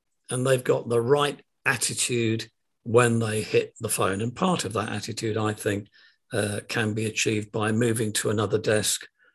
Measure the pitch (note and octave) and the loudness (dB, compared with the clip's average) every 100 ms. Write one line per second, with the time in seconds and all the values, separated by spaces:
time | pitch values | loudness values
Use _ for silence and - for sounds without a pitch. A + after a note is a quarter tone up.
0 | _ _ - B2 C3 C3 - C3 A#2 A#2 | _ _ -8 -2 2 2 4 0 2 0
1 | A#2 D3 C#3+ D3 _ _ - A#2+ - A2+ | 4 4 2 -2 _ _ -2 0 -2 -2
2 | - B2 A2+ A2+ - _ _ _ - A2+ | -2 0 0 0 -4 _ _ _ 2 4
3 | A#2+ A#2 A2+ G#2+ - - - - G#2+ - | 6 4 0 -2 0 0 0 -4 -4 0
4 | G2+ G2 A#2 B2 F#3 F3 - A2 G#2 G#2+ | 0 0 -4 -2 0 0 -2 -4 -4 -6
5 | - G#2+ A2+ G#2+ G#2+ G#2+ A2 G2+ G#2 _ | -8 -6 -4 -2 -2 -2 -2 -4 -6 _
6 | _ _ _ G#2+ G#2 G#2 - B2 G#2+ A2 | _ _ _ -4 -2 -4 -4 -2 -2 -2
7 | A2 G#2+ - A2 G#2 A2+ G#2+ A2 A#2+ A2+ | -4 -2 0 -2 -2 -2 0 2 2 2
8 | G#2+ G#2 - G#2+ G2+ G#2+ G2+ G#2+ G2 - | -2 -2 0 0 2 0 2 2 2 -4
9 | - _ _ | -8 _ _